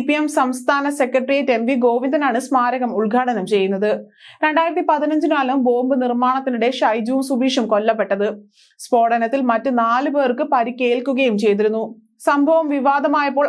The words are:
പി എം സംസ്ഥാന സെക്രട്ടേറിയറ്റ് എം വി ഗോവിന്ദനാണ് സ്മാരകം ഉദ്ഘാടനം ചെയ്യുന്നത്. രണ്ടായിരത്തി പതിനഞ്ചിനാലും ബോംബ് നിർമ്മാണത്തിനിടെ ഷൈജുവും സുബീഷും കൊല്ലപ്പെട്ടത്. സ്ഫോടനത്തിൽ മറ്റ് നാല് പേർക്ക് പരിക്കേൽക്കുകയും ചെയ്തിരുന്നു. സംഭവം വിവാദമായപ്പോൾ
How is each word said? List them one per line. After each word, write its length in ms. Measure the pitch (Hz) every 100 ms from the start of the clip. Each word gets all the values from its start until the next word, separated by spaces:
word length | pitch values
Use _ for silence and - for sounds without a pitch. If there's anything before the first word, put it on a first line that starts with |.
| 262
പി 80 | 294
എം 80 | 302 294
സംസ്ഥാന 480 | 254 254 - 277 285 285
സെക്രട്ടേറിയറ്റ് 540 | 247 262 240 277 269 226
എം 80 | 233
വി 80 | 269
ഗോവിന്ദനാണ് 560 | 240 240 262 302 285 233 262
സ്മാരകം 460 | 262 240 247 240 196
ഉദ്ഘാടനം 460 | 220 247 247 233 214
ചെയ്യുന്നത്. 380 | 208 190 196 214 214 - _ - -
രണ്ടായിരത്തി 400 | 311 302 330 320 339
പതിനഞ്ചിനാലും 680 | 302 294 311 302 302 254 277 247
ബോംബ് 320 | 240 254 269
നിർമ്മാണത്തിനിടെ 680 | 247 240 254 262 262 240 233 262
ഷൈജുവും 440 | 269 226 220 269 269
സുബീഷും 360 | 254 262 254 226
കൊല്ലപ്പെട്ടത്. 540 | 208 220 220 196 196 208 208 - _ _ -
സ്ഫോടനത്തിൽ 580 | - 240 226 233 226 269 247
മറ്റ് 200 | 226 269 247
നാല് 300 | 226 240 294 285
പേർക്ക് 300 | 262 247 302
പരിക്കേൽക്കുകയും 840 | 262 233 247 247 240 262 254 269 208
ചെയ്തിരുന്നു. 400 | 214 202 214 220 226 - _ - -
സംഭവം 400 | 285 285 330 302
വിവാദമായപ്പോൾ 720 | 285 269 285 294 294 285 277